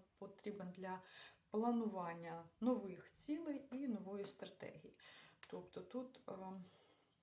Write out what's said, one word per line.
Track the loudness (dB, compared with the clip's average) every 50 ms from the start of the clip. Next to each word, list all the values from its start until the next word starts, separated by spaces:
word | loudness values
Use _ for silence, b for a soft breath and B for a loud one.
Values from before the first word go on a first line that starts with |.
| -12 -14 _
потрібен | -10 -10 -10 -8 -6 -4 -4 -2 -2 -4 -6
для | -4 -4 -2 -2 -2 -2 B B B B B B B B B _
планування | 4 6 8 8 8 8 6 4 2 2 0 0 0 -2 -2 -4 -4 -4 -6 -8 -2 4
нових | 8 8 8 8 6 0 -4 -6 -10 -12 -14
цілей | -6 -2 0 0 2 2 0 0 -2 -2 -4
і | -4 0 2
нової | 2 2 2 0 -2 -2 -2 -2
стратегії. | -4 -6 -8 -10 -10 -8 -8 -8 -8 -8 -10 -14 -16 -16 B B B B B B B B B -10
Тобто | -6 -6 -6 -6 -6 -8 -8
тут, | -6 -4 -4 -4 -4 -4 -8 -12 -8
е, | -8 -6 -6 -4 -6 -6 -6 -8 B B B B B B B B B B B